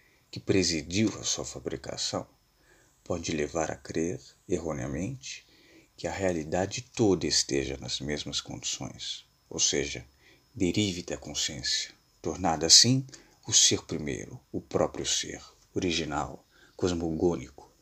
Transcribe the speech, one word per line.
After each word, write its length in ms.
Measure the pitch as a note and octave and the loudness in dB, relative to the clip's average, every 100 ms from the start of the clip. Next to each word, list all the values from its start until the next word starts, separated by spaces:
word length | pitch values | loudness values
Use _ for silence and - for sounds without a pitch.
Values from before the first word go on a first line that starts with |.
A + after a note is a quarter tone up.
| _ _ _ | _ _ _
que 80 | - | -8
presidiu 760 | - G2+ E2+ E2 C#2+ F#2 A2 - | 0 2 4 0 -2 2 2 0
a 40 | |
sua 220 | - - C#2+ | -4 -4 -6
fabricação, 840 | C#2 C2+ - - - - G2 - _ _ _ _ - _ _ | -8 -8 -8 -8 -6 -4 -4 -8 _ _ _ _ -20 _ _
pode 280 | - F2 E2 | -6 -4 -2
levar 400 | D#2 D2 E2 D2+ | -2 -2 -2 -2
a 40 | - | -4
crer, 440 | - - E2 - - - - | -6 -2 -2 -4 -10 -16 -4
erroneamente, 1000 | F2 E2 D2 B1+ C#2 G2+ C3 - - - - - - - - | -2 -2 -4 -4 -4 -4 -6 -10 -14 -16 -20 -20 -20 -20 -8
que 120 | E2+ | -6
a 40 | |
realidade 680 | F2 F#2+ E2+ D2+ F2 F#2+ - | 0 0 0 0 0 0 -2
toda 440 | - - G#2+ F2+ D#2 | -6 2 4 4 4
esteja 520 | - - C#2 C2 C2+ | 2 2 0 0 -4
nas 220 | B1 - | -6 -6
mesmas 420 | C2+ D2 D2 C#2 | -4 -4 -4 -6
condições, 840 | - B1 - - B1+ - - - - _ - | -6 -8 -6 -6 -8 -10 -10 -10 -14 _ -10
ou 100 | E2 | -2
seja, 460 | - D2+ C#2 B1+ B1+ _ - - _ | 0 2 -2 -6 -12 _ -20 -20 _
derive 480 | A2+ F2+ G#2 G#2 F2+ | -2 0 2 0 0
da 160 | - D2 | -6 -8
consciência, 760 | - C#2+ - C#2+ C2 - - - _ _ | -8 -4 -4 -4 -4 -4 -4 -12 _ _
tornada 440 | F2 D#2+ F#2 D#2+ D#2+ | -6 -2 0 2 8
assim 400 | - A#2 C3+ C3 - - _ - | 10 10 4 0 -10 -20 _ 2
o 60 | |
ser 280 | G#2 - G2 | 4 6 4
primeiro, 560 | - D#2+ D2 A#1 - - _ | -2 -6 -4 -4 -8 -14 _
o 100 | F#2+ | -10
próprio 440 | - F2+ D#2 - - | -2 0 0 0 -2
ser, 360 | - - - - - _ | -2 -2 -10 -16 -20 _
original, 720 | - F#2 E2 D2+ D2 C2 - _ _ - - | -2 0 0 -2 -4 -4 -8 _ _ -20 -2
cosmogônico. 960 | F#2 F2 E2+ D#2+ F2 D#2+ C2+ - - _ | 0 0 -2 2 2 2 -4 -16 -20 _